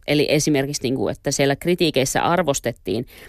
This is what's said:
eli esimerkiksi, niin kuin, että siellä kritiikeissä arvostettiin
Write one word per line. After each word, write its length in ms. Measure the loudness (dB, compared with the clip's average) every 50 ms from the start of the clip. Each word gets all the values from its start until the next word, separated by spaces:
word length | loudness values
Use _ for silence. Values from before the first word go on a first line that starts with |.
| -2
eli 200 | 0 2 2 2 2
esimerkiksi, 540 | 2 2 2 2 2 2 0 -2 -4 -4 -2
niin 120 | -2 -2
kuin, 160 | -2 -2 -4 -4
että 180 | -4 -4 -4
siellä 260 | -2 0 2 2 0
kritiikeissä 680 | 0 0 -2 0 2 2 0 2 2 0 0 0 0 0
arvostettiin 840 | 2 2 2 2 0 0 -2 -2 -6 -6 -6 -6 -6 -4 -4 -4 -8 -12 -20 -20